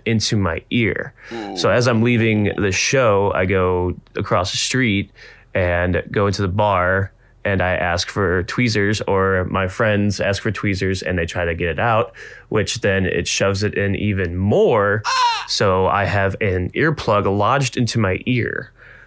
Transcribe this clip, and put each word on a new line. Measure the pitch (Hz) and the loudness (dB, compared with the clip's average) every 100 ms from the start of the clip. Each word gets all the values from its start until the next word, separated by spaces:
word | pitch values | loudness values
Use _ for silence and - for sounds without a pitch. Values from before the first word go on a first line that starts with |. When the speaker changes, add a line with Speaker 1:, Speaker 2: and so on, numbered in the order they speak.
| 117 | -2
Speaker 1:
into | 110 - 110 | 0 0 0
my | 90 82 - | 0 -4 -2
ear. | 120 107 - - - - | 0 0 -2 -6 -14 -14
Speaker 2:
Ooh. | 117 101 95 | -10 -8 -2
Speaker 1:
So | 107 | 2
as | 117 123 | 2 2
I'm | 113 | 4
leaving | 120 117 113 107 101 - | 4 4 2 2 0 0
the | 101 | 0
show, | 92 - 135 117 98 98 | 0 0 2 4 4 2
I | 78 92 | 2 2
go | 95 92 90 90 90 - | 2 2 2 0 -4 -8
across | - 101 104 98 | -8 -2 0 0
the | - | -2
street | - 127 120 98 98 - - - - | -2 0 0 0 -4 -12 -20 -20 -6
and | 95 90 87 90 87 - | -2 0 0 0 0 -2
go | 107 101 | 0 0
into | 98 | 0
the | 98 | 0
bar, | 101 104 92 90 95 98 _ - - | 2 2 2 2 0 -2 _ -20 -8
and | 101 95 | -2 0
I | 90 | 0
ask | 90 87 87 - | 0 -2 -2 -4
for | 107 92 92 | -2 0 0
tweezers, | - - 123 107 101 107 | -2 0 0 2 0 0
or | - 98 95 92 92 | 0 0 2 0 -2
my | 95 92 | -2 -2
friends | - 110 101 104 95 | 0 0 2 0 0
ask | 92 98 | -2 -2
for | 113 | -4
tweezers | - 104 92 95 92 | -4 -2 -2 -2 -2
and | - 92 | -2 -2
they | 85 | -2
try | 90 | -2
to | 85 | -4
get | 85 87 | -2 -4
it | 80 | -2
out, | 117 110 - - - - - | 0 0 0 -6 -20 -16 -4
which | 107 98 - | -2 -2 -2
then | 104 95 | 0 0
it | 92 - 90 | 0 -2 -2
shoves | - 98 98 | 0 0 0
it | 104 | -2
in | - 101 - | -2 -2 0
even | 104 98 87 90 | -2 -2 -2 0
more. | 101 170 208 113 101 107 | 2 4 4 4 2 0
Speaker 3:
Ah! | - 523 480 440 - | 0 2 2 0 -4
Speaker 1:
So | - 104 92 92 | 0 2 2 2
I | 98 92 | 2 0
have | 101 98 - | 0 -2 -2
an | 104 92 90 | -2 -2 -2
earplug | - 156 151 - 104 98 101 | 0 0 0 0 2 2 2
lodged | 104 139 135 - | 2 2 0 -2
into | 120 117 | -2 0
my | 98 92 | 0 0
ear. | - 123 - 50 - - - - | -2 -2 -2 -6 -12 -18 -20 -20